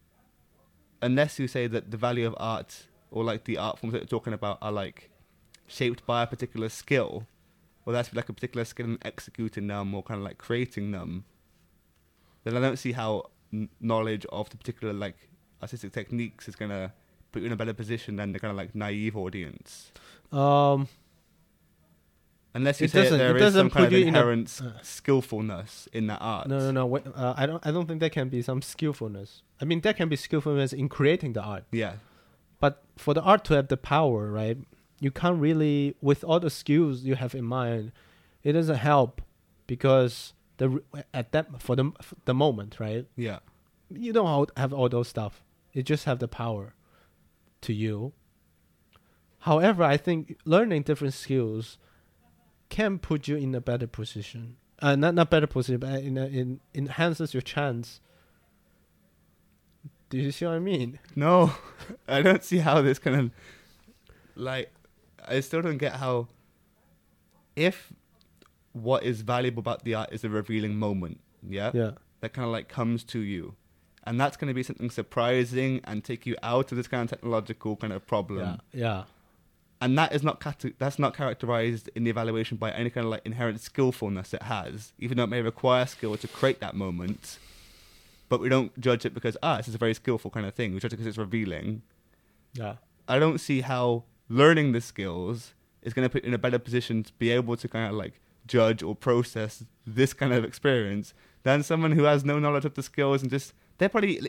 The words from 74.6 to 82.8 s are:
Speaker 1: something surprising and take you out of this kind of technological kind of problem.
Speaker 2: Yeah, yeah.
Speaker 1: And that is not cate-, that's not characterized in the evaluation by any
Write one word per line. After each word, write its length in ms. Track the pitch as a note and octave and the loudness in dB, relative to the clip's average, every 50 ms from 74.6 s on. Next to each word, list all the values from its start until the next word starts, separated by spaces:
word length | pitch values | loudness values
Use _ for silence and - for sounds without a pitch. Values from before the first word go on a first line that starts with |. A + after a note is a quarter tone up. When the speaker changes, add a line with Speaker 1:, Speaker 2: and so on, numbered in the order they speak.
| C3 | -6
Speaker 1:
something 280 | - B2+ - A#2+ A#2+ | -6 -8 -8 -8 -6
surprising 920 | - - G#2 - - B2 A#2 A#2+ B2+ B2+ B2 A#2 B2 B2+ C3 C3+ C3 B2+ - | -6 -6 -8 -4 -2 0 2 2 2 2 2 0 0 -2 0 0 -2 -2 -4
and 200 | - G#2+ G#2 - | -8 -10 -10 -8
take 220 | - B2 - - | -8 -10 -8 -8
you 100 | A#2+ A2+ - - | -8 -8 -6 -4
out 280 | A2+ A#2+ C3 C3 - | 0 0 0 0 0
of 60 | B2 | -4
this 100 | B2 A#2 - | -6 -4 -4
kind 140 | - B2 A#2 | -4 -4 -4
of 60 | A2+ | -4
technological 640 | - - - A#2 A#2 A2 G2 - A2+ - - A2 G#2+ | -6 -8 -4 -2 -2 -2 -2 -4 -10 -8 -6 -6 -6
kind 160 | - - A2 F#2+ | -4 -6 -6 -6
of 140 | G2 - | -8 -6
problem. 540 | - A#2+ G#2+ F#2+ - G2+ F#2+ F2+ F2+ F2 - - _ - | -2 -2 -2 -2 -2 -6 -6 -4 -6 -6 -8 -12 _ -8
Speaker 2:
Yeah, 80 | B2+ | -4
yeah. 240 | A#2 A2+ G#2 F#2 F#2+ - _ _ _ _ _ _ _ _ _ _ _ _ _ _ | -2 -2 -2 -4 -8 -12 _ _ _ _ _ _ _ _ _ _ _ _ _ _
Speaker 1:
And 180 | B2+ B2+ C3 D3+ | 0 2 4 4
that 140 | D#3+ - - | 2 2 0
is 80 | D3+ C#3+ | 0 0
not 180 | D#3 - - | -2 -2 -2
cate-, 380 | - D3+ C#3+ - - B2+ - - | -8 -10 -10 -8 -10 -10 -6 -4
that's 200 | C3 C#3 - - | -4 -4 0 0
not 180 | C#3+ B2 - | 0 0 0
characterized 720 | - C#3+ B2+ G#2+ - - A2+ A#2+ A#2 A2+ A#2+ A#2 A2 - - - | -2 -4 -4 -4 -4 -2 0 0 2 2 0 -2 -4 -8 -10 -6
in 100 | A2+ A#2 | -2 0
the 60 | A#2 | 0
evaluation 460 | A2 A#2 A2+ A2+ A2+ A2+ G#2+ - A#2 | 0 0 -2 -2 -2 -2 -2 -4 -4
by 140 | G2 A2 A2 - | -4 -4 -6 -4
any 180 | - | -2